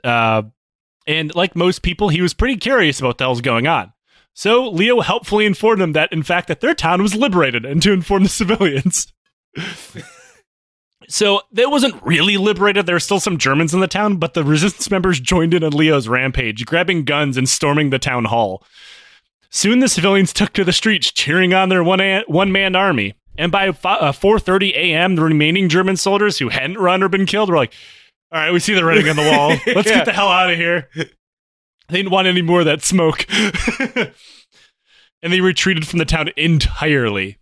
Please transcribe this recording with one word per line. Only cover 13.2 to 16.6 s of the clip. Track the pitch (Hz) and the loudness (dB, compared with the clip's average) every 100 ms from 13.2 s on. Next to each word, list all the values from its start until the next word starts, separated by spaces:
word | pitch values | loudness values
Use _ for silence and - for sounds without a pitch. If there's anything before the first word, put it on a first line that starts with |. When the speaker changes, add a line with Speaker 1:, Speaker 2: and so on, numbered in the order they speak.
Speaker 1:
some | 208 165 | -2 -2
Germans | 135 139 160 | 0 0 0
in | 175 | 0
the | 190 | 0
town, | 185 208 190 | 0 -2 0
but | 165 | -2
the | - | -2
resistance | 143 151 190 - - | 0 2 0 -2 -2
members | 196 185 156 | 0 0 -2
joined | 123 180 165 | 0 0 2
in | 175 | 2
on | 160 | 0
Leo's | 147 156 143 110 | 2 2 2 0
rampage, | 127 131 127 120 107 | -2 0 -2 -4 -6